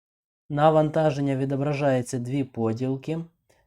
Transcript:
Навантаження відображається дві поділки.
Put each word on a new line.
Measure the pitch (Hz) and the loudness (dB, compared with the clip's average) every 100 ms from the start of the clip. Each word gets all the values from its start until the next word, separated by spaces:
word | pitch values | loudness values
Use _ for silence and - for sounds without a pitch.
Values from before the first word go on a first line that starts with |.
| _ _ _ _ - | _ _ _ _ -6
Навантаження | 147 156 156 156 160 156 139 139 135 | 2 4 6 4 2 0 0 -2 0
відображається | 139 139 143 139 147 131 120 131 | -2 -2 -2 0 0 0 -2 -6
дві | 123 143 | -4 -4
поділки. | 135 - 113 113 131 135 151 165 165 _ _ _ | -4 -2 -2 -2 -4 -4 -6 -8 -10 _ _ _